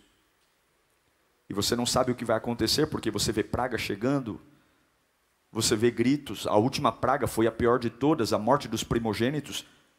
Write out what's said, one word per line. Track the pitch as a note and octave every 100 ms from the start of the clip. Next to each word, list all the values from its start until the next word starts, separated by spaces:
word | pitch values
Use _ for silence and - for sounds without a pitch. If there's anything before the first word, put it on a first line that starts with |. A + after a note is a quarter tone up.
| _ _ _ _ _ _ _ _ _ _ _ _ _ _ _
E |
você | G2 G2+ A#2+
não | A#2+
sabe | B2+ B2
o | A#2+
que |
vai | A#2 A2+
acontecer, | A#2+ A#2 A2+ - D3+
porque | - A2+
você | G#2 B2+
vê | G#2+
praga | - A#2 B2+ A2
chegando, | - G2+ A#2+ C#3 A#2 F2+ - _ _ _ _ _ _ _ _ _ _
você | A2 A2 A2
vê | A#2+
gritos. | A2 A#2+ D3 - G2+ -
A | G#2
última | A#2+ D3 C3+
praga | - A#2+ C3+ A2
foi | - A2+
a |
pior | - A#2+ A#2+
de | A#2
todas, | - C#3+ D#3 G2+
a | G#2
morte | G#2+ C#3 A2+
dos | A2
primogênitos. | - B2 A2+ G#2 A#2 D3+ - - - _ _